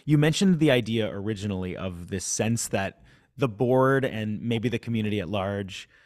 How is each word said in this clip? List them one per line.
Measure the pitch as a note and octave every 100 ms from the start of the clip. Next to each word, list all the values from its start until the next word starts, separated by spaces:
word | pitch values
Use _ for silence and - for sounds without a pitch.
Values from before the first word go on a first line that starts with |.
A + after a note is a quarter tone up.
| -
you | D3+
mentioned | D3+ D#3 G3 E3
the | D3+
idea | B2+ A2 A2+ G#2+
originally | G2 G2+ G#2 G#2 F#2 F#2 -
of | F#2 F2 F2
this | F#2+
sense | - - A2 A#2 -
that | A2 G2 - - _ _ -
the | C3+
board | G2 B2 C3 C3 C3+
and | B2+ A2 G#2+ G#2
maybe | A2+ A2+ A2+
the | A2+
community | - A#2 G#2+ G#2
at | E2+
large | G2+ G2 G2+ F#2+ F#2+ - _